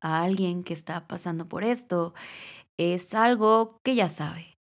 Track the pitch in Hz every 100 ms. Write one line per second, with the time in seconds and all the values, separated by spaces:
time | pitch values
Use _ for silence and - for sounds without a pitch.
0 | 160 160 175 190 180 180 175 160 160 170
1 | - 175 175 165 170 - 220 240 - 175
2 | 170 - - - - - _ - 170 180
3 | - 220 233 240 214 226 226 - 262 240
4 | 175 - 151 - - _ _